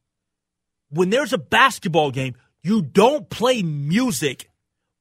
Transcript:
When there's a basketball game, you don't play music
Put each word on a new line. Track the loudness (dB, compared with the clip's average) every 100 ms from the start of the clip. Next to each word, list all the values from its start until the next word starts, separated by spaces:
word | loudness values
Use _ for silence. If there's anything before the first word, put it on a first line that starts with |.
| _ _ _ _ _ _ _ _ _
When | -2 0
there's | 0 0
a | -4
basketball | -2 2 2 2 -2 0 0
game, | -2 -8 -10 _ _
you | -2 -2
don't | 0 4 4 2 -6
play | -4 0 0
music | -2 -4 -2 0 0 -2 -4 -6 -16 _ _ _ _ _